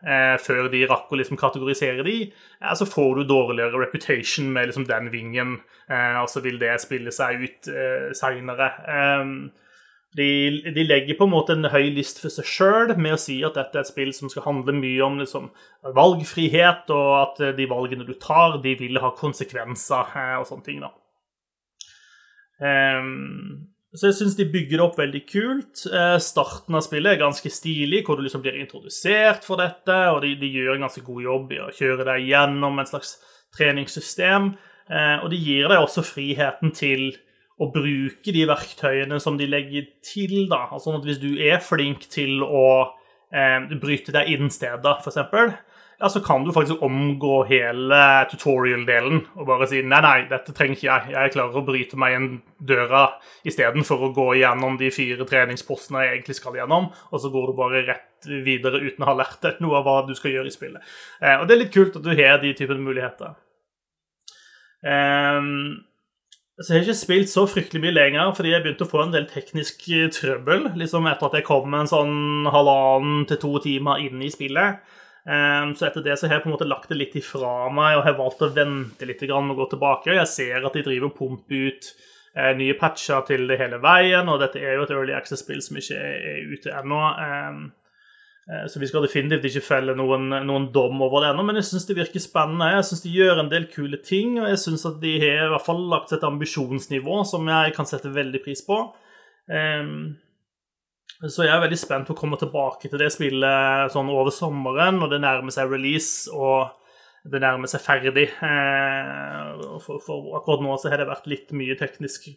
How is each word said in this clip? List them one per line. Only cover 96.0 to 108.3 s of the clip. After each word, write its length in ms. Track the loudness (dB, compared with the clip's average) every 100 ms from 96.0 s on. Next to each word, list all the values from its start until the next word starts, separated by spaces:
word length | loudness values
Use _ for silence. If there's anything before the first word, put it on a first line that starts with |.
| -2
seg 80 | -4
et 80 | -2
ambisjonsnivå 960 | -4 -6 -6 -4 -6 -4 -6 -2 -2 -2
som 220 | -2 0
jeg 260 | 2 2
kan 120 | 0 -6
sette 260 | -6 -6
veldig 320 | -4 -4 -6
pris 160 | -8 -12
på. 320 | -2 -2 -2 -10 _ -20 _ _ _
Ehm, 680 | -4 -2 -4 -6 -8 -10 -12 _ _ _ _ _ _ _ _ _ -12
så 220 | -10 0 2
jeg 80 | 4
er 60 |
veldig 160 | 2 -2
spent 260 | -4 -6 -4
på 40 |
å 60 | -6
komme 160 | -4 -4
tilbake 520 | -4 -2 -2 -4 -10
til 100 | -2
det 80 | -2
spillet 800 | 0 -2 0 2 2 2 2 0
sånn 160 | -2 -2
over 200 | 2 0
sommeren, 680 | 0 -6 -4 -4 0 2 2
når 100 | 0
det 100 | 0
nærmer 320 | 0 -2 -2
seg 160 | -4 -2
release, 560 | -2 -2 -2 -2 -4 -6
og 400 | -4 2 2 0 -6 _ _ _ _
det 160 | -8 0
nærmer 300 | 0 0 -4
seg 80 | -6
ferdig. 460 | 0 0 2 2
Eh, 1500 | 0